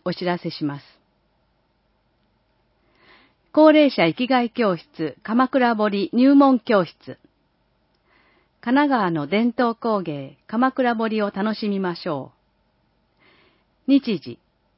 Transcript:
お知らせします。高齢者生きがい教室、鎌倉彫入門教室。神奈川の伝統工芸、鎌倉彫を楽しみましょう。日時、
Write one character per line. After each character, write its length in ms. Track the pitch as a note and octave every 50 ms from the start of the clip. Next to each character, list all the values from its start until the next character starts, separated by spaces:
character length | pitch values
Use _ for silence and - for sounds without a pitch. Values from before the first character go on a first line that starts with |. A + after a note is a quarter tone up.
| _
お 80 | F#3 E3+
知 140 | - F3+
ら 100 | F3+ F3
せ 140 | F3 - E3+
し 140 | - - D#3
ま 160 | C#3+ C#3+ C#3+
す。 40 | - _ _ _ _ _ _ _ _ _ _ _ _ _ _ _ _ _ _ _ _ _ _ _ _ _ _ _ _ _ _ _ _ _ _ _ _ _ _ _ _ _ _ _ _ _ - _ _ _ _ _ _ _ -
高 200 | D4+ D#4 D#4 D4+
齢 180 | D4+ D4+ C4+
者 160 | - - F3
生 80 | E3 D3+
き 120 | - B3+
が 160 | A#3 C4+ B3 A#3+
い 80 | A3+
教 260 | - - A#3 G3+ F3+
室、 400 | D#3+ - _ _ - D#3+ D3 - - _
鎌 260 | - A3 A#3+ B3+ B3+
倉 260 | - C4+ B3 A#3+ A#3
彫 360 | G#3 G#3+ G#3+ G3+ G3+ G3 - -
入 220 | A#3 B3+ C#4 C#4+
門 260 | C#4 C#4+ C4+ C4 A#3
教 240 | - - A3+ G3 F3
室。 340 | - - _ _ - B2+ - _ _ _ _ _ _ _ _ _ _ _ _ _ _ _ _ _ _ _ _ _ _ _ _ _ _ _ _
神 160 | - A#3+ B3
奈 120 | C#4+ D4 C#4+
川 200 | C4+ A#3 G3+ F3
の 160 | E3+ D#3 C#3+
伝 280 | C#3+ G3 G#3+ A#3 A#3+ A3+
統 180 | - B3 A#3 A3+
工 280 | - - A#3 G#3+ G3+ F3+
芸、 340 | D#3+ D3 C#3+ C3+ C#3 - _ _
鎌 260 | - - A3+ B3+ C4 C4
倉 220 | - B3+ A#3+ A#3
彫 280 | A3 A3+ A3 A3 G#3+ G#3
を 80 | G3+
楽 240 | - G3 G3 A3 G#3+
し 140 | - A3 G#3
み 120 | G3+ G3
ま 160 | F#3+ F3+ E3+
し 100 | - - F3+
ょ 240 | D3+ C3+ C3+ D#3 _ _ _ _ _ _ _ _ _ _ _ _ _ _ _ _ _ _ _ _ _ _ _ _ _ _ _ _ _ _ _
う。 40 | -
日 300 | C#4 C#4 - A#3+ G#3 D#3+
時、 180 | - B2 A#2 - _ _ _ _ _ _ _